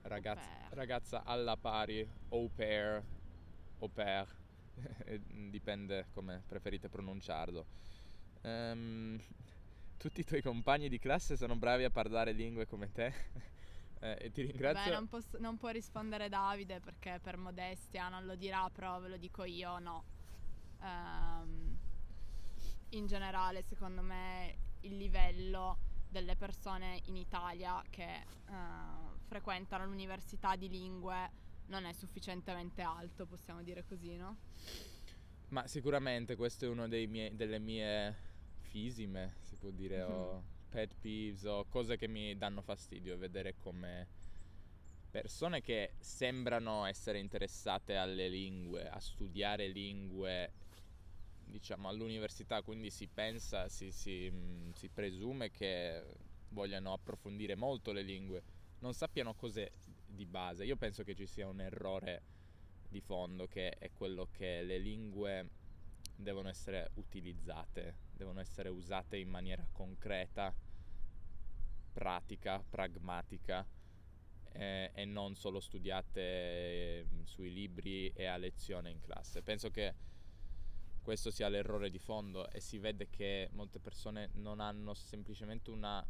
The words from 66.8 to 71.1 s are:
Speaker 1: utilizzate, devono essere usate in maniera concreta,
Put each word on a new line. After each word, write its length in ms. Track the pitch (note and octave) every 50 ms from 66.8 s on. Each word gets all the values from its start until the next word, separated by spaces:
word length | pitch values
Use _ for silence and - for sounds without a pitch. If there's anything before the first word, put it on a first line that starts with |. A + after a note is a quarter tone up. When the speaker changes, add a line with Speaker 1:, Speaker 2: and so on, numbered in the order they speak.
| E2+ E2 -
Speaker 1:
utilizzate, 1000 | - G#2 - - G2 F2 F2+ E2+ - - E2 D#2+ D#2 E2 - - - E2+ E2+ D#2+ - - -
devono 280 | - - G2 F#2+ F2+ F#2
essere 300 | F#2 - - - G2 F#2+
usate 480 | F2+ F2+ F2+ E2+ G2 F#2+ F2+ - - G2+
in 120 | F#2+ F#2
maniera 360 | F#2 F2+ F2+ F#2 F#2 F2 E2+ -
concreta, 840 | - - F#2+ F#2 F#2 F#2 - G#2+ G2+ F#2 F#2 - - - G2 F#2+ F2+ - - - - - - - - - - -